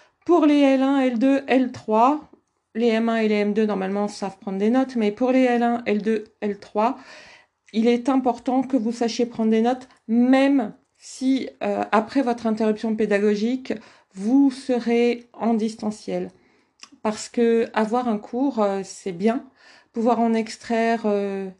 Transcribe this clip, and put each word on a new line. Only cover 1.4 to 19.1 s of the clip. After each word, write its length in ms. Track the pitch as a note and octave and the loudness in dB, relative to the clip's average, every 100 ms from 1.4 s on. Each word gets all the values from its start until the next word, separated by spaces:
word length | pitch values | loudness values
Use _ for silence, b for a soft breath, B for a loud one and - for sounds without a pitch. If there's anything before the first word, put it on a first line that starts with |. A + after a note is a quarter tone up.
| - | 2
L 240 | C4 B3+ | 2 2
trois, 580 | - - G#3+ B3+ D4+ - _ _ _ _ A3 | -4 0 4 4 2 -6 _ _ _ _ -2
les 140 | A#3+ | 0
M 200 | A3 A3+ | 2 0
un 60 | A3+ | 0
et 120 | G#3+ | 0
les 100 | G#3 | 0
M 160 | G#3 | 0
deux, 120 | G#3 G#3+ | 0 0
normalement, 420 | F#3+ F#3+ G3+ G#3 | -2 -4 -4 -4
savent 300 | - G3 - | -6 -10 -10
prendre 220 | G3 F#3+ | -8 -2
des 100 | G#3+ | 2
notes, 260 | B3+ C4 A#3+ | 2 0 0
mais 160 | G#3 | -2
pour 200 | G#3 B3+ | 0 2
les 140 | C4 B3+ | 4 4
L 180 | A#3+ | 2
un, 180 | A#3 A#3+ A#3+ | 0 -2 -2
L 160 | G#3 | -2
deux, 220 | G3+ A3 - - | 0 -4 -6 -8
L 180 | G#3 G3+ | -6 -6
trois, 400 | - G#3 A3+ C4 B B B B B _ _ | -6 0 0 -2 B B B B B _ _
il 140 | G#3+ A#3 | 0 2
est 180 | A#3+ A#3+ | 2 2
important 540 | C4 C4 B3 - C4 | 0 0 -2 -2 -2
que 160 | B3+ C4+ | 0 -2
vous 160 | G#3+ | -2
sachiez 320 | A#3 B3 A3+ A#3+ | -2 -2 -2 -4
prendre 260 | - A3 | -2 0
des 100 | A3 | 2
notes, 280 | A#3 B3+ - b - | 2 -2 -8 b -2
même 680 | A#3 B3 C4+ C#4 C#4 G#3 - _ _ | 2 4 4 4 2 -2 -10 _ _
si, 540 | - - C4 C4 - - | -20 -6 -2 -2 -4 -8
euh, 200 | G3+ G3+ G3+ | -4 -4 0
après 300 | G#3 A3 C#4 | 0 0 -2
votre 260 | A#3+ A#3+ A3+ | -2 -2 -2
interruption 480 | A3 A3 G#3+ A3+ G#3+ | 0 0 -2 -4 -2
pédagogique, 800 | G#3 G3+ G#3 G#3 A3+ B3+ C4 - B B B | 0 0 0 0 -2 -4 -6 -10 B B B
vous 380 | F#3 G#3 C4+ C#4 | -8 0 4 2
serez 760 | C4 - A#3+ A#3 A#3 A#3+ A#3+ - | 0 -4 -4 0 2 2 -2 -8
en 200 | - A3 | -6 -2
distanciel. 760 | A3+ G#3+ A3 G#3+ G#3+ - F3+ F#3 _ b b b b - _ | 0 -2 -6 -8 -8 -8 -8 -8 _ b b b b -20 _
Parce 240 | G#3+ G#3+ - | -6 -6 -6
que 400 | - A#3 A#3 A#3 | 0 2 2 0
avoir 340 | A3 G#3+ B3 B3 | -2 -2 -2 -2
un 120 | G#3 | -4
cours, 420 | - A#3+ C#4 A3 | -6 -4 -2 0
euh, 200 | G3+ G3 F#3+ | -2 -2 -8
c'est 260 | - G3 | -12 -12